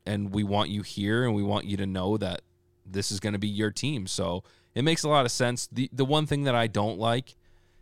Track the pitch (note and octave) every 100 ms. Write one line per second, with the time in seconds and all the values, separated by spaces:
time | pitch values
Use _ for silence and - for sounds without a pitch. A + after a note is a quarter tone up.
0 | - G2+ G2+ G2+ G#2 G2+ E2+ G#2 G2+ -
1 | G2+ A2+ B2+ G#2 G2+ G2+ - G2 G2 F#2+
2 | F#2 G#2+ G2 F2+ - _ _ _ - F#2+
3 | G2 G2+ G#2+ G2+ G#2 G2+ G#2+ G#2 C3 D3
4 | G2 - F2+ F2+ - _ _ A2+ D3 E3
5 | D#3 D3 A#2+ - B2 A#2+ - A#2 C3 B2+
6 | C3+ D3+ D3+ C#3+ C#3 A#2+ A#2 G#2 G#2 F#2+
7 | A2+ A#2+ - - _ - _ _